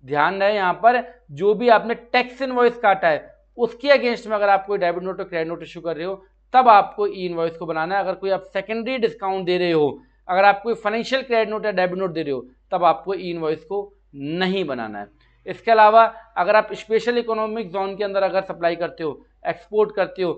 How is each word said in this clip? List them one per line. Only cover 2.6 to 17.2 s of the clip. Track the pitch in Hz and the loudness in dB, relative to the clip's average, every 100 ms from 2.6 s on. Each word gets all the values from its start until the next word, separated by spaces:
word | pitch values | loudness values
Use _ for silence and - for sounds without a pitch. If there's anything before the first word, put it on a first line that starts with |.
| 240 240 | 2 2
काटा | 214 196 170 | 0 2 2
है | 147 - _ _ - | 0 -4 _ _ -6
उसके | 240 - 277 | -6 -4 2
against | 269 240 233 214 | 4 4 -4 -4
में | 214 | -2
अगर | 202 | 2
आप | 196 196 | 2 0
कोई | 202 | -2
डेबिट | 175 175 | -2 -2
नोट | 185 185 | -6 -8
और | 175 | -8
क्रेडिट | 170 165 | -6 -6
नोट | 170 | -8
इशू | 156 175 | -12 -12
कर | 165 156 | -8 -6
रहे | 175 | -8
हो, | 190 _ _ _ | -10 _ _ _
तब | 254 240 | 4 8
आपको | 208 - - 208 | 6 4 -2 -4
ई | 196 180 | -4 -6
इनवॉइस | 170 165 165 | -4 -4 -6
को | 165 | -8
बनाना | 160 160 196 | -6 -4 -4
है। | |
अगर | 180 185 | -4 -6
कोई | 190 | -4
आप | 185 | -4
सेकेंडरी | 190 196 196 226 233 262 | -4 -10 -8 -8 -6 -2
डिस्काउंट | 220 - 196 190 180 | -4 -4 -6 -4 -2
दे | 180 | 0
रहे | 175 | 2
हो, | 165 143 - _ _ - | 2 0 -2 _ _ -4
अगर | 185 196 | 4 6
आप | 202 | 4
कोई | 233 226 | 0 -4
फाइनेंशियल | 208 220 226 262 | -4 -4 -2 -4
क्रेडिट | 254 233 214 | 0 0 0
नोट | 214 208 | -2 -4
या | |
डेबिट | 190 180 180 | 0 -2 -2
नोट | 190 | -4
दे | 160 | -4
रहे | 151 | -4
हो, | 135 - _ _ | -6 -8 _ _
तब | 185 | 0
आपको | 170 160 - | 2 2 -2
ई | 190 180 | -8 -6
इनवॉइस | 170 160 156 | -6 -4 -6
को | - 196 202 _ _ 143 | -6 -8 -8 _ _ -14
नहीं | 139 165 185 190 165 | -8 -4 -2 -2 -4
बनाना | 127 113 104 | -6 -8 -10
है। | 104 _ _ _ - | -14 _ _ _ -14
इसके | 180 - | -10 2
अलावा | 220 214 220 226 - - - | 6 8 8 6 2 -14 -4
अगर | 180 214 | 2 4
आप | 214 | 2
स्पेशल | 196 - 220 220 | -6 -2 -2 0
इकोनॉमिक | 240 | -2